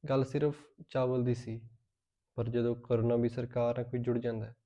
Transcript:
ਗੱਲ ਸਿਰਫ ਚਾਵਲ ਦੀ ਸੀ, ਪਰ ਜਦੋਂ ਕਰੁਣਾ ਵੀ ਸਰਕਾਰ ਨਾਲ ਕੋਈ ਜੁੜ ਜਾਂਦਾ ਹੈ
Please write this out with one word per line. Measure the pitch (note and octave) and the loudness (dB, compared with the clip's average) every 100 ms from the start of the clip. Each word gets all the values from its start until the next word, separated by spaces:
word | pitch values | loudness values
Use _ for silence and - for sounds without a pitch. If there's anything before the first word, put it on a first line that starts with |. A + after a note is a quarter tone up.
| D3 | 0
ਗੱਲ | C3+ C3 | 0 0
ਸਿਰਫ | D3 D3 D3 - _ E3 | 2 0 0 -12 _ -6
ਚਾਵਲ | C3+ B2+ B2+ | -2 2 2
ਦੀ | B2+ A#2+ | 2 0
ਸੀ, | - A2+ A2+ - _ _ _ _ _ - | -2 -10 -12 -20 _ _ _ _ _ -6
ਪਰ | A#2 | -2
ਜਦੋਂ | A#2+ A#2 A#2+ | 2 2 0
ਕਰੁਣਾ | A#2+ A#2+ A#2 A#2+ | 0 2 4 4
ਵੀ | A#2 | 2
ਸਰਕਾਰ | A#2 B2 B2 A#2+ B2 | 0 -4 -2 0 0
ਨਾਲ | A#2+ | -2
ਕੋਈ | B2+ | -2
ਜੁੜ | A#2+ A#2+ | 0 0
ਜਾਂਦਾ | A#2+ A2+ A2 | 0 -4 -6
ਹੈ | A#2 | -12